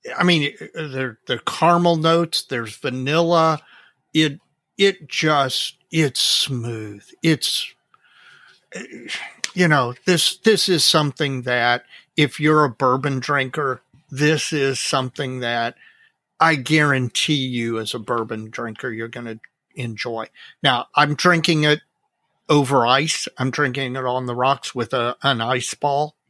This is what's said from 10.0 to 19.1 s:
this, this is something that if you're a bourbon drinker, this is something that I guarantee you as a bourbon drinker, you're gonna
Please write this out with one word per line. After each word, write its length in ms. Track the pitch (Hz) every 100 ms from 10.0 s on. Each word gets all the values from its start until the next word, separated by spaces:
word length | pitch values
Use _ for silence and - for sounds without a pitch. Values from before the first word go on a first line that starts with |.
| -
this, 320 | 160 - -
this 320 | 220 208 -
is 140 | 170 -
something 580 | 160 147 - 143 131
that 420 | 123 123 120 120 - - _ -
if 240 | 147 -
you're 260 | 151 156 143
a 40 |
bourbon 500 | 110 131 131 143 135
drinker, 600 | 127 143 131 156 139 123 _ _ _
this 420 | 135 147 156 -
is 260 | 151 139 127
something 600 | - 139 127 - 135 127
that 360 | 120 117 117 - - _ _ _ _ _
I 160 | 160 156
guarantee 800 | 120 156 147 131 123 - - 151 131
you 320 | 123 117 113
as 140 | 107
a 60 | 123
bourbon 500 | 110 120 110 110 110
drinker, 420 | 110 117 107 131
you're 160 | 113
gonna 320 | 117